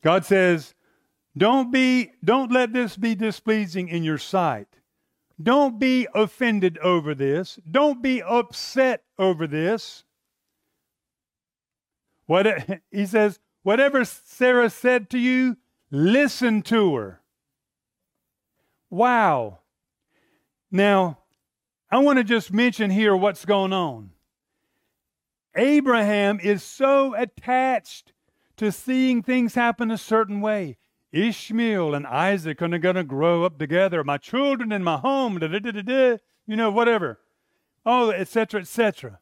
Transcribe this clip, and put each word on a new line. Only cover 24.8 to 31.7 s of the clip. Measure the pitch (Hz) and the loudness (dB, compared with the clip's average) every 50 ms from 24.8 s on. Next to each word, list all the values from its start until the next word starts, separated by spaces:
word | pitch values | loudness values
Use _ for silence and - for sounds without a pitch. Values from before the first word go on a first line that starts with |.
| _ _ _ _ _ _ _ _ _ _ _ _ _ _ _ | _ _ _ _ _ _ _ _ _ _ _ _ _ _ _
Abraham | - 226 277 294 294 277 269 240 233 214 202 208 202 202 202 214 202 | 0 2 4 2 2 2 2 2 2 2 2 2 2 2 0 0 0
is | - 202 202 190 | 0 -2 -2 -2
so | - - - - 269 269 277 277 269 269 233 | -4 -14 -6 -2 2 2 4 2 2 0 -2
attached | 208 247 - _ - - - 254 254 254 262 254 220 _ - - - _ _ _ _ _ _ _ _ _ _ _ | -4 -6 -6 _ -14 -6 -2 0 0 0 0 -2 -2 _ -8 -20 -20 _ _ _ _ _ _ _ _ _ _ _
to | - 214 208 | -4 -2 -2
seeing | 185 - - 254 262 254 262 262 254 240 | -2 -4 -4 -2 0 2 2 2 2 0
things | - - 254 254 240 226 - | 0 0 0 0 0 0 0
happen | 247 240 233 233 - 233 220 | 0 0 0 -2 -2 -4 -4
a | 226 202 | -4 -6
certain | - - 220 220 220 196 208 202 | -4 0 0 0 0 0 -4 -4
way. | 202 214 214 208 185 147 120 _ _ _ _ _ _ _ | -4 -2 -2 -4 -4 -8 -12 _ _ _ _ _ _ _
"Ishmael | - 151 202 233 208 - - - 214 226 233 226 | -2 -2 0 0 -2 -4 -10 -6 -4 -2 0 0